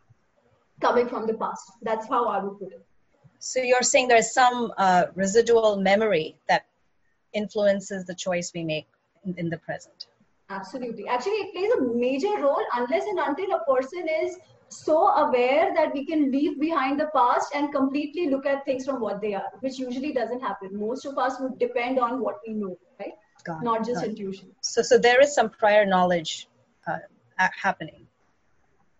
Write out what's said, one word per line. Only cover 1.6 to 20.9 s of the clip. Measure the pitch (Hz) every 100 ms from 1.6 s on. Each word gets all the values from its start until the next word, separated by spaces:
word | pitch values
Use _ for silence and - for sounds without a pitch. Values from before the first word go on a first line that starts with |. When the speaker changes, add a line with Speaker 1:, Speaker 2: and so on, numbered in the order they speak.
| - -
Speaker 1:
That's | 220 220 240
how | 277 190
I | 196
would | 196 196
put | 190
it. | - _ _ _ _ _ _
Speaker 2:
So | - 254
you're | 254 254
saying | 240 285 254
there's | 233 226
some, | 269 247 247 226 -
uh, | 190 180 170 175
residual | 196 220 226 233 220 196
memory | 190 202 220 165 156 - -
that | 170 _ _ _ _ _ _ _
influences | 214 214 214 202 196 196 196 180
the | 180
choice | 190 175 175 175
we |
make | 160 156 - _ _ _ 185
in, | 175
in | 170
the | 165
present. | - 143 - - - _ _ _ -
Speaker 1:
Absolutely. | 294 262 262 240 196 -
Actually, | 247 392 427 381
it |
plays | 339 415
a | 453
major | 247 240 247 269 392 415
role | 285 330 440
unless | 240 247 339 403
and | 359
until | 285 294 381 330
a | 302
person | 254 269 359 320
is | 320 359 - _ _ -
so | - - 311 392
aware | - 262 247 247 294 370 339
that | 285
we | 277 285
can | 311 269
leave | 277 302 285
behind | 311 320 269 285
the | 302
past | 262 247 277 -
and | 285 285
completely | 294 269 285 294 - 320
look | 269 285
at | 277
things | 277 254 277
from | 247
what | 208 190
they | 214
are, | 196 - -
which | 262 254
usually | 254 247 302
doesn't | 247 220 247
happen. | 240 196 190 202
Most | 214